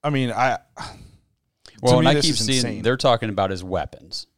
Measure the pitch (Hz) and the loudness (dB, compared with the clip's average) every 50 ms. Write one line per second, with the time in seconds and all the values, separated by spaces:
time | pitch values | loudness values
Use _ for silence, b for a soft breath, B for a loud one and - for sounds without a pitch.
0 | - 147 147 135 131 120 107 107 127 131 113 - _ _ _ - B B B B | -2 -2 -2 0 -2 -2 0 0 0 0 0 -4 _ _ _ -18 B B B B
1 | B B B B _ _ _ _ _ _ _ _ _ - _ - 120 127 127 127 | B B B B _ _ _ _ _ _ _ _ _ -20 _ -2 2 4 4 6
2 | 123 131 147 147 139 - - 101 113 107 135 127 120 117 87 - 107 113 127 127 | 6 4 4 4 2 0 0 0 0 0 0 0 0 -2 -4 -2 0 0 0 2
3 | - 135 120 113 120 110 98 98 98 95 95 90 92 90 92 85 73 - - - | 2 2 2 2 0 -4 -2 0 -2 -2 -2 -6 -6 -6 -4 -4 -4 -6 -12 -20
4 | - 82 - - - _ _ | -20 -14 -14 -14 -14 _ _